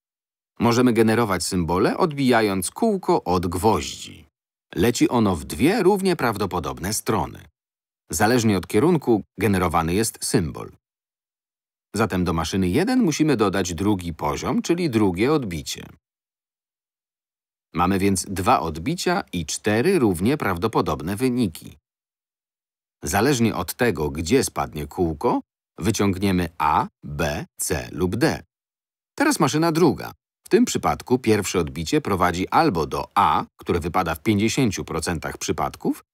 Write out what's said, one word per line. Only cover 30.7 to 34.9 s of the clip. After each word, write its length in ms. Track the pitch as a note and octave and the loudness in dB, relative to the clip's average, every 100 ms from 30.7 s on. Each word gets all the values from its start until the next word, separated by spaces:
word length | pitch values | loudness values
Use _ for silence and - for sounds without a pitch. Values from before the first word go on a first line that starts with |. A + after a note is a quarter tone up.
| - E2 D2+ - B2+ | 0 -2 -2 0 0
pierwsze 400 | A2 G#2 F#2 F#2 | 2 2 2 -2
odbicie 420 | D#2 C#2 E2 D3+ | -2 -4 -2 -2
prowadzi 480 | A#2+ F#2+ F2 F2 F#2 | 0 2 2 0 0
albo 380 | C#3+ D#3+ F2 C#2+ | 2 2 2 -2
do 220 | C#2+ - | -4 -2
A, 300 | - F2+ E2+ - - | 0 2 2 -2 -8
które 200 | - F2+ | -4 -2
wypada 340 | E2+ F#2 F2+ | 0 -2 -2
w 80 | D#2 | -2
pięćdziesięciu 640 | - G2+ A2 - B2+ - | 0 2 0 2 0 -2
procentach 540 | - | -6